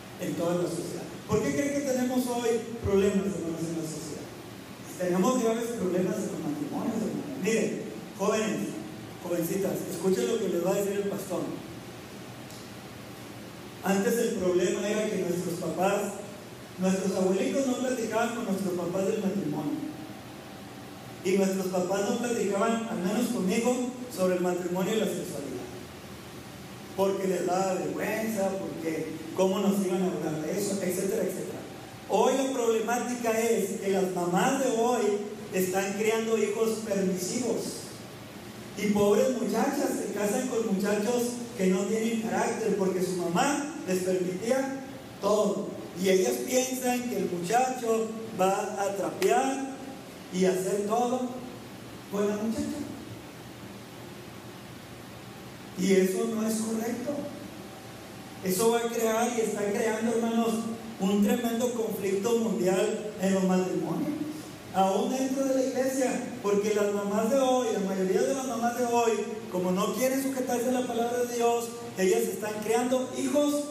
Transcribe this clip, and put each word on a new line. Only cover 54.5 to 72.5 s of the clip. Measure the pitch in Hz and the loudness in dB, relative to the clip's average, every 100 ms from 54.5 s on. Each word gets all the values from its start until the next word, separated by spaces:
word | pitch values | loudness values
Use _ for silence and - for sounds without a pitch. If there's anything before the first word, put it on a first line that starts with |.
| - - - - - - - - - - - - - | -14 -14 -16 -14 -16 -14 -14 -14 -14 -14 -14 -10 0
Y | 185 | 6
eso | 185 190 - 226 | 6 6 2 0
no | 220 226 | 0 0
es | |
correcto. | - 220 220 247 254 294 285 - - - - - - - - - - - - | 0 0 -2 -2 -4 -4 -4 -6 -8 -12 -14 -14 -14 -14 -14 -14 -14 -14 -6
Eso | 185 185 226 | -2 4 4
va | 233 | 4
a | |
crear | 233 233 220 220 240 226 | 2 2 2 4 2 2
y | |
está | 202 202 202 | 0 0 0
creando, | 226 220 220 226 | 2 2 2 2
hermanos, | 226 226 226 226 220 - - - - | 2 2 2 2 0 -2 -6 -8 -2
un | 190 208 | 2 4
tremendo | 208 240 233 233 247 | 4 4 2 2 0
conflicto | 226 208 190 190 196 226 233 | 0 -2 -2 0 2 2 2
mundial | 208 175 180 190 214 220 139 - | 2 2 2 4 2 0 -4 -2
en | 190 | 2
los | 190 | 4
matrimonios, | 185 185 175 160 160 - - - 151 - - - - | 4 4 2 0 -2 -2 -2 -2 -4 -8 -12 -14 -4
aún | 185 190 202 254 | 2 4 4 2
dentro | 262 262 269 | 0 0 0
de | 269 | 2
la | 262 | 2
iglesia, | 240 240 262 269 254 - - - | 2 2 0 2 0 0 -4 -4
porque | 202 202 208 | 2 2 4
las | 208 202 | 4 2
mamás | 202 202 208 226 | 0 0 2 4
de | 277 | 4
hoy, | 254 254 226 | 6 4 2
la | 208 190 | 0 0
mayoría | 196 185 226 | 0 2 4
de | 262 | 4
las | 277 262 | 2 -2
mamás | 226 233 247 | 0 0 2
de | |
hoy, | 240 240 226 208 - - - | 2 4 4 2 -2 -6 -4
como | 180 180 | -2 2
no | 185 208 | 2 0
quieren | - 262 269 | 2 2 2
sujetarse | 269 254 240 247 247 | 0 -2 0 0 2
a | 247 | 0
la | - | 0
palabra | 226 233 247 | 0 0 0
de | 240 240 | 0 2
Dios, | 233 233 226 - - 185 | 2 2 -2 -8 -8 0
ellas | 190 226 | 4 4
están | - 190 214 | 2 -2 -4